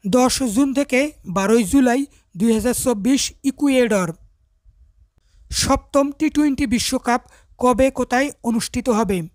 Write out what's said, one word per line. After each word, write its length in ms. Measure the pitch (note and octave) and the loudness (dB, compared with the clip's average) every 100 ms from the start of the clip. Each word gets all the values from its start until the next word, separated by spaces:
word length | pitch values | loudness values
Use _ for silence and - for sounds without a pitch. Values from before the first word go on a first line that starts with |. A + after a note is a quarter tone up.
| G3+ | 0
দশ 300 | B3 B3+ - C4 G3+ | 2 2 0 -2 0
জুন 140 | C#4 | 0
থেকে 260 | C4 C#4 B3 D4 - G3 | 0 0 0 -2 -6 -8
বারোই 380 | F3+ G3 A3+ | -2 2 2
জুলাই 380 | F#3+ C#4 B3+ B3 C#4 _ _ E3+ | 4 2 2 0 -4 _ _ -2
দুই 160 | A3+ | 0
হাজার 220 | A3 A#3 A3+ | 0 0 -2
চব্বিশ, 380 | C4 G#3+ G#3 C4+ - - | -2 -2 0 0 -2 -4
ইকুয়েডর। 680 | C#4 - C#4+ C4 A#3+ G3+ F3 E3 - _ _ _ - _ - _ _ _ _ _ - | -6 -2 0 2 2 0 -2 -8 -20 _ _ _ -20 _ -20 _ _ _ _ _ -10
সপ্তম 540 | - - C4+ - C#4 C#4+ | -6 -2 -2 0 0 0
টি 160 | C#4+ D#4 | -2 -2
টোয়েন্টি 360 | D4 D4 C4 C4+ | 0 0 0 -2
বিশ্বকাপ 540 | A3+ - C4 - B3 - - _ - | -2 -2 -4 -2 -4 -4 -20 _ -2
কবে 280 | B3 A3+ C4+ | 0 2 2
কোথায় 360 | C4 A#3+ B3 C#4+ - | 0 -2 -2 -2 -4
অনুষ্ঠিত 440 | A#3 A3+ - B3+ B3+ | -4 -4 -4 -6 -2
হবে? 280 | G#3+ G#3 F#3 D#3+ | 0 0 -2 -6